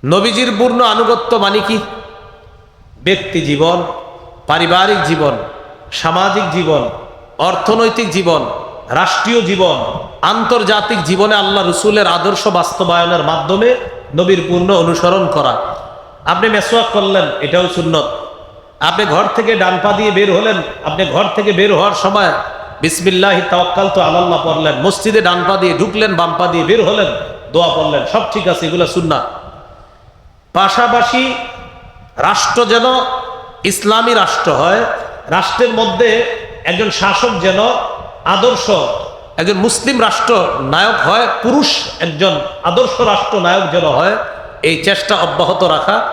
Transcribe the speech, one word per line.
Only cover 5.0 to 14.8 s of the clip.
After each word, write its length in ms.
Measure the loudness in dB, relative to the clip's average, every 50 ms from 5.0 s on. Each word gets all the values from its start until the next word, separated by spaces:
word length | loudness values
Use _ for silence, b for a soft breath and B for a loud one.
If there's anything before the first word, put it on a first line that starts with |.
| 0
জীবন, 300 | 0 0 0 0 0 0 -2 -8 -10 -14 -16 -18 -20 -20 -20 -20 -12 -10
সামাজিক 500 | -4 -2 -2 0 2 0 0 0 0 -2 -2 -2
জীবন, 360 | -2 0 2 0 0 0 -2 -6 -10 -14 -16 -20 -20 -20 -20 -6 -2
অর্থনৈতিক 720 | -2 -2 0 -2 0 0 2 2 2 2 2 0 -4 -2
জীবন, 340 | -2 0 0 2 0 0 0 -4 -8 -10 -10 -14 -16 -16 -10 -4
রাষ্ট্রীয় 520 | 0 0 0 2 0 -2 0 2 2 2
জীবন, 440 | 2 0 0 2 2 2 2 0 -4 -6 -6 -8 -10 -12 -8 -4 -2
আন্তর্জাতিক 800 | 0 0 0 0 0 2 0 2 2 0 0 0 -2 -2 -2 -2
জীবনে 320 | -2 0 2 2 2 2
আল্লাহ 340 | 2 0 0 0 0 0 0
রসুলের 380 | -2 0 0 2 2 2 2
আদর্শ 420 | 2 0 0 0 -2 -2 0 -2 0
বাস্তবায়নের 720 | 0 0 0 -2 -2 -4 0 0 2 2 2 2 0 0 0
মাধ্যমে 520 | 0 -2 -2 -2 -2 0 2 4 2 2 2 -2 -10 -12 -14 -16 -6 -2
নবীর 280 | 0 2 4 2 2 2 0
পূর্ণ 280 | 0 0 2 4 4
অনুসরণ 500 | 4